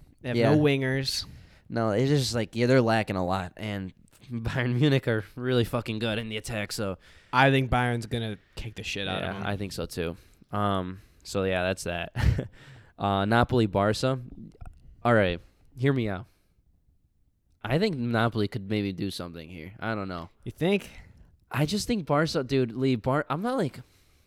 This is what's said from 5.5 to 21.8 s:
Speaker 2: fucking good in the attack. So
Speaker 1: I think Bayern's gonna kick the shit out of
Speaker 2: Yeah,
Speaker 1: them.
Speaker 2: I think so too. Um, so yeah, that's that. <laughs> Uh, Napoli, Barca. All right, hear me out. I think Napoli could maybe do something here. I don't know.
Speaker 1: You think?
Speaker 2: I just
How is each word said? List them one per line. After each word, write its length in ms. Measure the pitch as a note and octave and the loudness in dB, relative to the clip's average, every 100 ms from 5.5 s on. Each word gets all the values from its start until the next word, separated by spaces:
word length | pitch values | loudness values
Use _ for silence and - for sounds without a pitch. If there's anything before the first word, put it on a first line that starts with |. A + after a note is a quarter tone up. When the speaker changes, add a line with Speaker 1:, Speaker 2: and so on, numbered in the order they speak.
| B2+ | 2
Speaker 2:
fucking 340 | A2 B2 A2+ G#2+ | 2 -2 -4 -4
good 200 | A2+ G#2+ | -4 -4
in 100 | A2+ | -4
the 80 | G#2+ | -8
attack. 340 | - A#2 G2+ | -6 -6 -6
So 260 | - G2+ F#2 - - _ | -4 -6 -6 -12 -20 _
Speaker 1:
I 180 | B2 C3+ | 4 6
think 180 | C3+ C3 | 4 2
Bayern's 360 | A#2+ B2 A#2+ A2 | 0 0 -2 -4
gonna 320 | A#2+ A2+ G#2 _ | -4 -4 -8 _
kick 220 | - A2+ G#2+ | -12 -10 -10
the 80 | |
shit 240 | - G2+ F#2+ | -8 -6 -4
out 140 | F#2+ | -4
of 20 | |
Speaker 2:
Yeah, 80 | F#2 | -4
Speaker 1:
them. 100 | F#2 G2 | -6 -4
Speaker 2:
I 100 | G2+ | -4
think 160 | G2+ | -6
so 140 | - F2 | -6 -6
too. 300 | - E2+ E2+ - _ _ | -4 -4 -6 -14 _ _
Um, 480 | G#2 G#2 G2 F2+ F#2+ - _ | -2 0 0 -2 -8 -16 _
so 180 | - G2+ | -6 -2
yeah, 180 | F#2+ F#2 | 0 2
that's 220 | F2+ F#2+ | 0 -2
that. 280 | - F2 E2+ | -4 -6 -6
<laughs> 340 | - - - - - - - - - | 0 2 2 -2 -12 -20 -20 -20 -4
Uh, 240 | G2+ G2 | 0 2
Napoli, 400 | G2+ A#2 A#2+ B2+ | 4 4 4 4
Barca. 560 | A2 G2 G2+ G#2+ C3 C3 B2 - A2+ - - - - - | 2 4 2 2 0 -2 -6 -16 -18 -16 -16 -16 -20 -4
All 120 | A#2+ | 4
right, 260 | A#2 F#2+ E2+ - _ _ | 4 4 0 -8 _ _
hear 160 | - C3+ | -2 0
me 160 | C3+ A2 | 2 0
out. 160 | F#2 - _ _ _ _ _ _ _ _ _ _ _ _ _ | -4 -10 _ _ _ _ _ _ _ _ _ _ _ _ _
I 140 | G#2 C#3 | -2 0
think 180 | G#3+ D3 | 0 0
Napoli 500 | A#2+ A2+ A#2 A2+ G2+ | 0 2 2 2 -2
could 220 | A2+ G2 | -4 -4
maybe 240 | G#2+ G2+ | -2 -2
do 180 | F2+ G2 | -2 -4
something 380 | - F2 E2+ E2 | -6 -10 -12 -14
here. 240 | F2+ E2 G#2+ | -14 -16 -8
I 140 | G#2+ | -6
don't 120 | A2 F#2+ | -4 -4
know. 200 | F2 E2 _ | -8 -10 _
Speaker 1:
You 80 | - | -14
think? 380 | - E3 G3 - - - - - _ _ | -2 0 0 -2 -16 -20 -20 -20 _ _
Speaker 2:
I 140 | A#2 | -2
just 220 | D3+ G3+ | 0 0